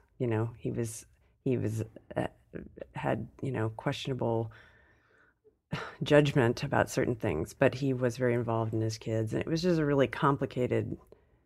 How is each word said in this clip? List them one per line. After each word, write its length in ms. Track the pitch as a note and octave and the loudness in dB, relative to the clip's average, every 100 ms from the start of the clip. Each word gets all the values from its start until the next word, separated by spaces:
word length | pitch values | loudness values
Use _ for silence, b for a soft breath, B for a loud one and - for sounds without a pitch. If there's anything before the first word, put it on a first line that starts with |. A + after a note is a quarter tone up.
| _ - | _ -4
You 80 | B2 | 0
know, 220 | A2 A#2 - | 0 -2 -4
he 120 | B2+ | -6
was, 360 | A#2+ A#2 - - _ _ _ | -2 -4 -6 -18 _ _ _
he 120 | C#3 A#2+ | -2 0
was, 260 | G#2+ A2 - - - - | 0 -2 -6 -8 -10 -6
uh, 100 | - - _ - - - - | -6 -8 _ -16 -14 -16 -14
had, 320 | - C#3 B2+ A#2+ - | -6 -2 -2 -4 -8
you 80 | C3+ | -6
know, 200 | A#2+ A2 | -2 -4
questionable 840 | A2 C#3+ C3+ - B2 A#2 A2+ A2+ b b b b b b b b b _ _ - | -2 -6 -4 -4 -2 0 0 -2 b b b b b b b b b _ _ -10
<sighs> 300 | - - - | -8 -8 -6
judgment 600 | C#3 D3 D3 D3 A#2 B2 | 4 6 6 4 4 2
about 280 | - A#2+ - | 0 2 2
certain 240 | - - A#2 | 2 0 0
things, 380 | G#2+ D#2 - | -2 -2 -4
but 200 | - C3+ | 2 2
he 180 | B2+ C#3 | 2 -2
was 240 | B2+ B2+ A#2 | 0 -2 0
very 180 | B2+ | 0
involved 380 | A#2+ A#2 A2+ A2+ | 0 0 0 0
in 80 | A2 | 0
his 180 | A2 A2 | -2 -4
kids. 340 | - A2 A2 | -4 -2 0
And 100 | - | -2
it 60 | - | -2
was 140 | D#3+ | 0
just 160 | F3+ E3 | 2 2
a 40 | |
really 220 | D3 C#3+ B2 | 4 4 2
complicated 880 | - D3 C#3 C3+ - B2 A2+ G#2 - - b b b | 4 2 2 -2 -2 0 0 -2 -6 -14 b b b